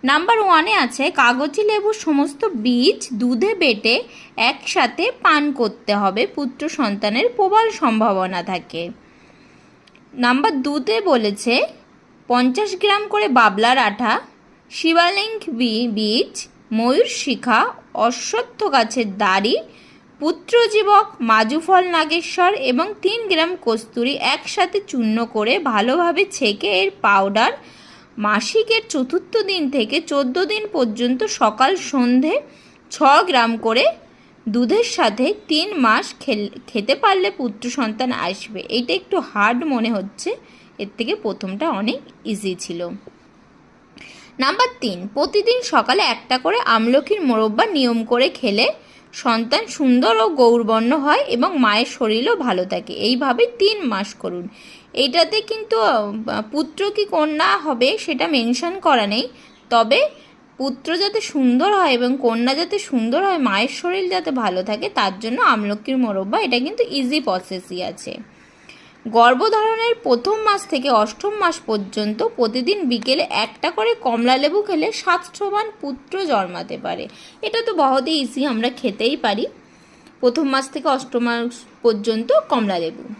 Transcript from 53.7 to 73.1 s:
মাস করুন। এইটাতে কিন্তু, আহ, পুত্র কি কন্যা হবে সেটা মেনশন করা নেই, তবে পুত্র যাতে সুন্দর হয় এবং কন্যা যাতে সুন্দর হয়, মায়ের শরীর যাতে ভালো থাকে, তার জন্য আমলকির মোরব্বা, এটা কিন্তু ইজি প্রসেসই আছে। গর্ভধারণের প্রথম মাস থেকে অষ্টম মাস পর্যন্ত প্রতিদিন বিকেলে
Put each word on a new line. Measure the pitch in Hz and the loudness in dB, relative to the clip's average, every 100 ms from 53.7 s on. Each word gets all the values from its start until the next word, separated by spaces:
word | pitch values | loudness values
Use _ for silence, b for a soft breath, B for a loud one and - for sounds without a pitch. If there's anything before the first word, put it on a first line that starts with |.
| 427 | 2
মাস | 302 202 208 | -4 -4 -6
করুন। | - 185 180 180 B B B B | -8 -8 -8 -10 B B B B
এইটাতে | - 269 320 330 427 | -2 0 2 2 0
কিন্তু, | 427 440 440 453 | -4 -8 -2 2
আহ, | 427 254 208 214 220 214 214 | 2 2 -2 -6 -6 -6 -4
পুত্র | 285 311 - 392 | -4 -4 -4 -4
কি | 415 403 | -2 -2
কন্যা | 330 302 302 370 392 | 0 0 0 0 0
হবে | 302 247 254 427 | -2 0 2 0
সেটা | - 269 330 | -4 -4 0
মেনশন | 285 233 247 339 381 | 0 0 -2 -2 -2
করা | 339 262 202 | 2 2 2
নেই, | 214 480 B B B _ | -2 -4 B B B _
তবে | 233 226 277 587 B B B _ _ | 2 4 4 2 B B B _ _
পুত্র | 269 254 - 339 | -6 -6 -4 -2
যাতে | 403 427 | -2 -2
সুন্দর | 415 302 254 247 359 415 | -4 0 2 4 2 2
হয় | 349 | 2
এবং | 240 247 262 | 2 0 0
কন্যা | 254 226 240 | 0 0 0
যাতে | 277 349 403 | 0 -2 -4
সুন্দর | - 254 226 277 | -2 -2 0 0
হয়, | 392 359 | 0 0
মায়ের | 247 196 233 | 0 0 0
শরীর | - 349 370 370 | -2 -4 -2 -2
যাতে | 370 330 | -2 -2
ভালো | 262 214 185 | -2 -2 -2
থাকে, | 185 214 415 | -4 -4 -4
তার | 320 202 190 | -2 -2 -2
জন্য | 220 247 | -6 0
আমলকির | 453 226 208 208 240 262 | 2 2 0 -6 -4 0
মোরব্বা, | 240 190 190 330 | 0 0 -2 -2
এটা | 392 240 | 0 0
কিন্তু | 269 466 | -2 -2
ইজি | 466 277 254 302 | -2 0 0 -2
প্রসেসই | - 185 185 190 180 180 | 0 -4 -4 -12 -10 -8
আছে। | 180 - - - - B B B B B B B 233 | -8 -10 -14 -14 -16 B B B B B B B -2
গর্ভধারণের | 226 240 254 427 440 440 453 466 453 | 6 6 6 2 2 0 0 -2 -2
প্রথম | - 240 370 427 | 0 0 0 0
মাস | 427 403 - | 0 -2 -2
থেকে | 285 262 | -4 2
অষ্টম | 233 214 - 403 427 | 2 2 -2 -6 -2
মাস | 359 330 | -2 -2
পর্যন্ত | - 214 196 - 208 214 | -4 -4 -4 -6 -4 -2
প্রতিদিন | 453 - 226 240 254 415 302 | -4 0 -2 0 -2 -2 0
বিকেলে | 240 262 | -2 0